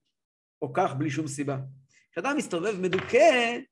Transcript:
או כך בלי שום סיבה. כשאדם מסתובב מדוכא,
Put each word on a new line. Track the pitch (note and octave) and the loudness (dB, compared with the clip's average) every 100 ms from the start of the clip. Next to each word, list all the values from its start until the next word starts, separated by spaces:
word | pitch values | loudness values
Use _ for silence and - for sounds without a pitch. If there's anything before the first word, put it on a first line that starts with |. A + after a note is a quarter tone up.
| _ _ _ _ _ - | _ _ _ _ _ -10
או | C#3 | -4
כך | F3 F#3+ C3 | -2 -2 -2
בלי | D#3 | -4
שום | C3 D3+ | -4 -6
סיבה. | C#3+ C#3 C3+ - - _ _ _ | -6 -6 -6 -8 -16 _ _ _
כשאדם | E3 B3 C#4+ | -6 -4 -4
מסתובב | - E3+ G3 F#3+ | -4 -4 -2 -2
מדוכא, | F#3 F3+ - A#3 E4 B3+ A#3 A#3+ - | -2 -2 2 6 6 6 2 -2 -10